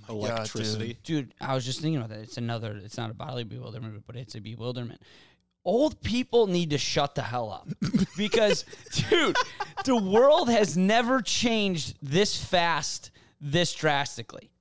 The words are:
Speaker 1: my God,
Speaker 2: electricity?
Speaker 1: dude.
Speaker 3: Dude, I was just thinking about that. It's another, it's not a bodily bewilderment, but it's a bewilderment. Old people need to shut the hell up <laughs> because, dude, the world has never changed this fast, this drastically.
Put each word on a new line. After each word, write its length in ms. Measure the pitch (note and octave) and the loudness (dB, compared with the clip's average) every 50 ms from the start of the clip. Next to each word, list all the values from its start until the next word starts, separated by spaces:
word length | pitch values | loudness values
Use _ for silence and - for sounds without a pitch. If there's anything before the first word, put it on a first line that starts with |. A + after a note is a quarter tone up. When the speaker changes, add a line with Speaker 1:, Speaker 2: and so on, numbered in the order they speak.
| G#2+ | -14
Speaker 1:
my 40 | - | -10
God, 20 | A2+ G#2+ G#2 A2 A#2 A2+ | -6 -4 -2 -2 -2 -2
Speaker 2:
electricity? 580 | A2 A2 - A2+ G#2+ G#2+ G#2+ A2 A2+ A#2 A#2 - - | -4 -4 -4 -4 -4 -2 -2 -4 -4 -6 -8 -10 -6
Speaker 1:
dude. 240 | - E3 D3 B2+ G#2+ | -4 -2 -2 -2 -4
Speaker 3:
Dude, 60 | - - | -10 -10
I 140 | - B2+ C3+ | -6 -4 -2
was 100 | C3 A#2 | -2 -2
just 160 | B2+ B2+ - | -4 -6 -4
thinking 160 | D3+ D#3 D#3+ | -2 -2 -2
about 140 | C3 A#2 A2 | -2 -4 -6
that. 80 | A2 G#2+ | -10 -12
It's 180 | A2 - - | -14 -12 -8
another, 400 | B2 A#2+ A#2 A#2 A2+ A2+ A2 G#2 G#2 F#2+ | -6 -4 -4 -4 -4 -6 -6 -8 -10 -12
it's 140 | G#2+ - - | -12 -10 -8
not 120 | A2+ A2+ | -8 -8
a 40 | A2 | -8
bodily 300 | G2+ - D3 C3 B2 A#2 | -10 -10 -8 -8 -8 -8
bewilderment, 600 | G#2 - B2 - G#2+ A2 A2+ G#2+ A2 G#2+ G2+ - | -8 -10 -12 -12 -12 -12 -12 -12 -12 -12 -14 -16
but 100 | - A#2+ | -14 -14
it's 180 | A#2+ A#2+ - - | -14 -12 -12 -12
a 60 | A2+ | -14
bewilderment. 600 | G2 G#2+ A2+ A2 A2+ B2 B2 B2 A#2+ A2+ - - - - - - - _ _ _ _ _ _ _ - | -12 -12 -12 -10 -8 -8 -6 -6 -8 -10 -12 -16 -20 -20 -20 -20 -20 _ _ _ _ _ _ _ -2
Old 380 | F3+ G3 A#3+ D4+ D4+ - - - | 0 2 2 2 2 0 -2 -4
people 440 | - G#3 B3 B3+ - - A#3+ A3+ | -2 0 0 0 2 2 4 4
need 220 | F#3+ F3+ F3 F3 D#3 | 4 2 0 0 0
to 80 | D3 C3+ | 0 -2
shut 360 | - - - D#3+ C#3+ C#3+ - | -2 0 0 0 0 0 0
the 80 | D3 B2 | -4 -4
hell 280 | G#2+ A#2+ B2+ A#2 G#2+ | -4 -4 -4 -4 -6
up 160 | - - - - - - - - - | -8 -10 -10 -10 -8 -4 -2 2 2
<laughs> 240 | - F#3 - - E3 | 2 2 0 -2 -2
because, 480 | G#3 G#3 - A#3 G#3+ G#3 B3 - - - - - - - - - - - | -2 2 2 4 4 4 4 2 -2 -8 -14 -20 -14 -6 -4 -2 0 2
dude, 260 | G#4+ E4+ D4+ G#3+ - B4 B4 - - - G4 - - - - | 4 4 4 4 2 0 0 -2 -4 -10 -10 -10 -8 -6 0
the 100 | C4+ B3+ | 2 2
world 540 | A#3 G3 F#3 G3 A3+ B3+ C#4 D4+ F4 D#4+ A#3+ | 2 4 4 6 8 8 8 8 6 6 4
has 260 | A#3 A3 G#3+ E3 D3 | 4 4 4 4 2
never 460 | F3+ F#3 G3 A3 A#3+ B3 A#3 C4 C4 G#3+ | 2 4 4 4 4 4 4 2 0 0
changed 760 | - - - - A#3+ A3+ A3 G3+ G3 F3+ D#3+ B2+ - - - - | 0 -2 0 2 2 2 2 2 0 0 -2 -4 -6 -8 -10 -6
this 340 | B2+ C#3 F#3 G#3+ G#3 - | 0 2 2 2 2 0
fast, 760 | - - - - F3 E3+ E3+ D#3+ D3 - - - - - - _ _ _ _ _ - | -4 -4 0 2 2 2 2 0 0 -2 -4 -6 -8 -10 -14 _ _ _ _ _ -12
this 320 | D3 C#3+ C#3+ F3 F3 - - | -6 0 2 2 2 2 0
drastically. 800 | - D#3 D#3 C#3+ C#3 C#3 - - - A2 - - - - - _ _ | 0 2 2 4 2 0 -2 -6 -10 -12 -12 -14 -18 -18 -20 _ _